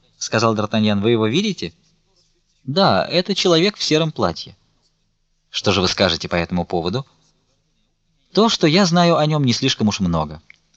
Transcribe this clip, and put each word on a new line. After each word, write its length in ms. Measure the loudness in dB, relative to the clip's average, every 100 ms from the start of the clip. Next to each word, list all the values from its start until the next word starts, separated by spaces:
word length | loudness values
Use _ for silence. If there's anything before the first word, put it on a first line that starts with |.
| _ -14
сказал 380 | -4 0 0 0
Д'Артаньян, 460 | -2 0 0 0
«вы 100 | 2
его 160 | 2 0
видите?» 460 | 0 -2 -4 -10 -12 _ _ _ _ _ _ _ _
«Да, 420 | -6 0 2 2 0
это 300 | -2 -2 0
человек 400 | 2 4 2 -2
в 80 |
сером 300 | 0 0 0
платье». 420 | -2 -4 -4 -12 -20 _ _ _ _ _ _ _ _ _
«Что 240 | -6 -2
же 80 | 0
вы 80 | 0
скажете 400 | 0 0 0 -4
по 60 | -4
этому 280 | -2 -4
поводу?» 420 | -4 -4 -4 -6 -8 _ _ _ _ _ _ _ _ _ _ _ _
«То, 160 | 0 2
что 200 | 2 2
я 180 | 2 2
знаю 320 | 2 4 2
о 80 | 2
нём, 180 | 0
не 80 | 0
слишком 380 | 0 -2 0 -2
уж 100 | 0
много. 420 | -2 -2 -4 -10 _ _ _